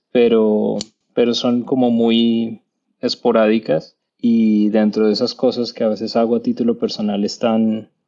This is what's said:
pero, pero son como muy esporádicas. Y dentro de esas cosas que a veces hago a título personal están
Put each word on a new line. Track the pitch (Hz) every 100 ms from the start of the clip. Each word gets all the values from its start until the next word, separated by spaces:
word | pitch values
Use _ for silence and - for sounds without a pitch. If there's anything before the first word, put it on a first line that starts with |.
| _
pero, | 123 117 113 110 107 107 107 - _ _
pero | - 120
son | 117 127 120
como | 117 131 123
muy | 117 117 113 117 113 113 208 _ _ _ _
esporádicas. | 123 - 123 113 107 113 - 78 - _ _ _
Y | 120 117 110 107 104
dentro | 107 107 107 107
de |
esas | 101 117 -
cosas | 127 123 113
que | -
a | 110
veces | 104 110 117
hago | 113 117
a |
título | 120 117 117 117
personal | 113 - 104 101
están | 104 - 117 113 110 110 113 _